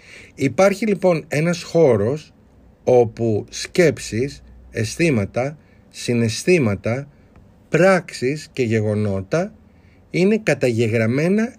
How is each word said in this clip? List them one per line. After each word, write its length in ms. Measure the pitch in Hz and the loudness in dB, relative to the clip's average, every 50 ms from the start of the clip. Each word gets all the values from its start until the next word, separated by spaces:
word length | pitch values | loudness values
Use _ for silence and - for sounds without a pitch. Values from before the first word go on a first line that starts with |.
| - - - - - - _ | -20 -20 -20 -20 -20 -18 _
Υπάρχει 520 | - 135 139 143 - 190 202 202 - 233 | -4 -4 -2 2 2 2 2 2 0 -2
λοιπόν 380 | 214 196 - 180 185 170 151 - | -2 0 0 2 2 0 0 -2
ένας 360 | - 131 147 160 175 170 - - | -4 -4 -2 -2 -2 -4 -4 -6
χώρος 720 | - - 165 160 131 113 98 101 120 147 156 - - _ _ _ _ _ _ - - _ _ - | -2 2 4 6 6 4 4 0 -2 -4 -6 -10 -16 _ _ _ _ _ _ -20 -20 _ _ 0
όπου 600 | - 127 123 120 113 113 117 117 117 104 - - - | 2 4 4 4 2 0 -4 -2 -2 -2 -2 -4 -8
σκέψεις, 920 | - - - - - 180 175 143 - - - - 107 113 135 143 - - - - - - - - | -12 -14 -12 -4 0 2 2 2 0 -2 -6 -8 -6 -6 -6 -6 -10 -14 -20 -20 -20 -20 -20 -10
αισθήματα, 880 | - 113 110 110 - - 170 165 131 107 98 - - 117 131 147 156 - _ _ _ _ _ _ | -8 -6 -6 -4 -4 -2 -2 0 0 -2 -2 -4 -4 -4 -6 -6 -8 -12 _ _ _ _ _ _
συναισθήματα, 1200 | - - - 123 120 117 117 113 113 - - 180 185 165 123 107 98 87 - 110 120 139 143 - - - - _ - - - - _ _ _ _ | -18 -10 -6 -2 -2 0 0 -2 -2 -2 0 2 2 4 2 0 -2 -2 -4 -6 -6 -6 -8 -12 -18 -20 -20 _ -20 -20 -20 -20 _ _ _ _
πράξεις 800 | - 156 180 196 190 175 180 - - - 123 131 156 151 - - - | 2 4 4 4 4 2 0 -6 -8 -6 -4 -4 -4 -6 -10 -8 -6
και 100 | 135 123 | -4 -2
γεγονότα 920 | 110 113 110 104 107 104 107 107 101 98 98 95 - 156 165 190 220 - - _ _ _ _ _ _ _ _ _ _ | 0 0 0 0 0 -2 -2 -2 -2 -4 -4 -4 -4 -2 -2 -2 -4 -8 -16 _ _ _ _ _ _ _ _ _ _
είναι 280 | - 160 185 202 220 | -2 0 2 2 2
καταγεγραμμένα 1160 | 214 214 160 143 - 135 123 113 113 120 107 117 113 110 113 127 143 160 180 202 214 226 254 - | 2 0 0 0 0 0 0 2 2 0 0 0 0 0 0 0 0 0 0 0 0 0 -2 -6